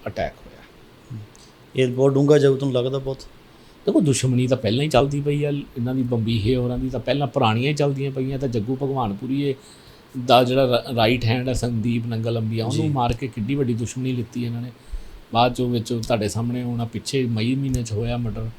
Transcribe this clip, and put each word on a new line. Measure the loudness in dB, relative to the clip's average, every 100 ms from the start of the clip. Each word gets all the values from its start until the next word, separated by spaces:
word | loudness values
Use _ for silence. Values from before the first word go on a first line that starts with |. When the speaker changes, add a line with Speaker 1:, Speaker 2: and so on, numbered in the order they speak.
| -8
Speaker 1:
ਅਟੈਕ | -6 -6
ਹੋਇਆ। | -6 -20 -20 -20 -20 -20 -20 -16 -14 -14 -20 -20 -20 -8 -2
Speaker 2:
ਇਹ | 0
ਬਹੁਤ | 2 2
ਡੂੰਘਾ | 4 6 6
ਜਾਊ | 6 4
ਤੁਹਾਨੂੰ | 0 0
ਲੱਗਦਾ | 0 -4
ਬਹੁਤ? | -6 -10 -12 -20 -20 -20 -20 -6 0
Speaker 1:
ਦੇਖੋ, | 2
ਦੁਸ਼ਮਣੀ | 2 2 2 2 2
ਤਾਂ | 2
ਪਹਿਲਾਂ | 2 0
ਹੀ | 4
ਚੱਲਦੀ | 4 2 0
ਪਈ | -2 0
ਆ | 0
ਇਹਨਾਂ | -2 -6 -6 -2 -2
ਦੀ, |
ਬੰਬੀਹੇ | 0 0 2 2 2 2
ਹੋਰਾਂ | 0 -2
ਦੀ | -4
ਤਾਂ | -4
ਪਹਿਲਾਂ | -2 0 0
ਪੁਰਾਣੀਆਂ | 2 2 4 0
ਹੀ | 2
ਚੱਲਦੀਆਂ | 0 0 -4
ਪਈਆਂ। | -4 -4 -2
ਤਾਂ | -2
ਜੱਗੂ | -2 -2 -2
ਭਗਵਾਨਪੁਰੀਏ | -2 -2 -2 -4 -4 -2 -2 -4 -10 -20 -20 -20 -14 -8 6
ਦਾ | 6
ਜਿਹੜਾ | 6 4 4 2 0
ਰ-, | 2
ਰਾਈਟ | 2 4 2
ਹੈਂਡ | 0 0
ਹੈ |
ਸੰਦੀਪ | -2 -2 -2 0 -2 -2
ਨੰਗਲ | -4 -2 -2
ਅੰਬੀਆ, | -2 -2 -2
ਉਹਨੂੰ | 0 0
Speaker 2:
ਜੀ। |
Speaker 1:
ਮਾਰ | 0 0
ਕੇ | -2 -4
ਕਿੱਡੀ | -4 -2 0
ਵੱਡੀ | 0
ਦੁਸ਼ਮਣੀ | 0 -4 -4 -4
ਲਿੱਤੀ | -4 -4 -6 -6
ਇਹਨਾਂ | -6
ਨੇ। | -8 -14 -12 -12 -12 -18 -4
ਬਾਅਦ | 2 2
ਚੋਂ | 2 -2
ਵਿੱਚ | -2 -2
ਤੁਹਾਡੇ | -6 -2 0 0
ਸਾਹਮਣੇ | -2 -4 -4
ਹੁਣ | -4 -4
ਆਹ | -4
ਪਿੱਛੇ | -6 -4 -2 0
ਮਈ | 0 0 0
ਮਹੀਨੇ | 0 -2
'ਚ | -2
ਹੋਇਆ | -4 -2 -2
ਮਰਡਰ, | -4 -4 -8